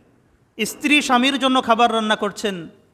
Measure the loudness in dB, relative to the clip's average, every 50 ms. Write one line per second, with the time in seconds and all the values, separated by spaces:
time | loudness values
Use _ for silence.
0 | _ _ _ _ _ _ _ _ _ _ _ -6 -6 -6 -6 -4 -2 0 2 2
1 | 2 2 2 2 2 2 0 0 0 2 2 2 2 2 2 4 4 2 2 0
2 | -2 -2 -2 -2 -2 -4 -6 -6 -6 -6 -6 -6 -10 -14 -18 _ _ _